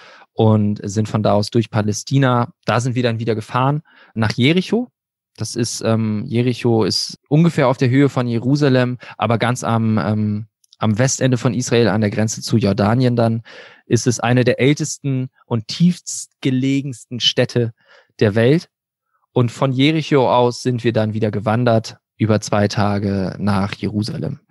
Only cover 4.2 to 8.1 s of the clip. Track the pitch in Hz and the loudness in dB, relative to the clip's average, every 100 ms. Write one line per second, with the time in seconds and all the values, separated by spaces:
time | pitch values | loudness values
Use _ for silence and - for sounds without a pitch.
4.2 | 110 - 123 170 180 220 247 _ _ _ | -2 2 2 2 0 -2 -4 _ _ _
5.2 | _ - 110 - 117 - 110 113 110 107 | _ -12 -10 -6 -6 -4 0 0 0 -4
6.2 | 92 113 123 117 123 113 98 - - - | -4 -2 -2 0 0 2 2 -2 -6 -12
7.2 | - 147 170 160 131 131 131 131 143 | -2 2 2 4 0 2 2 4 2